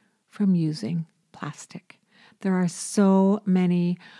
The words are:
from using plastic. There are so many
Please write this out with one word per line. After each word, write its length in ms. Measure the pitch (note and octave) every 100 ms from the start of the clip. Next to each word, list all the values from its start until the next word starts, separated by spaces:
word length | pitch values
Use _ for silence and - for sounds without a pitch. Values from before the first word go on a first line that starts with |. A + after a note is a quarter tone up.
| _ _ _
from 260 | - G3+
using 520 | F3 D#3 D3+ - E3+ D#3+ _ _
plastic. 680 | - D3+ - - - _ - _ _ _ _
There 140 | G3
are 140 | F#3 F3
so 720 | - - - G3 F#3+ G3 G#3 F#3+
many 520 | F#3 F3+ F3 F3 F3 -